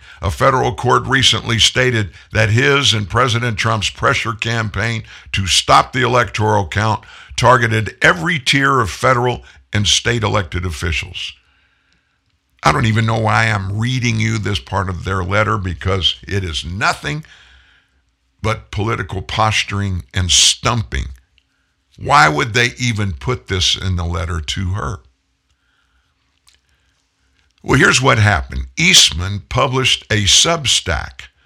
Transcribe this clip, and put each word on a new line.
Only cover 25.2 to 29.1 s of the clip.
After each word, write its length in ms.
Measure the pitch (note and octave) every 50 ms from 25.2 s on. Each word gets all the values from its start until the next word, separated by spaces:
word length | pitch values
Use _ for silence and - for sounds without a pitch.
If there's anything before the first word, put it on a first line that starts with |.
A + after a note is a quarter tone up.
| _ _ _ _ _ _ _ _ _ _ _ _ _ _ _ _ _ _ _ _ _ _ _ _ _ _ _ _ _ _ _ _ _ _ _ _ _ _ _ _ _ _ _ _ _ _ _ _ -
Well, 160 | - - C3+
here's 240 | F3+ - F3+ B2+ C3
what 160 | C3+ B2 A2+
happened. 480 | G#2 G#2 G2 D#2+ - - - - - - -
Eastman 640 | - E3 F#3 F3+ - - -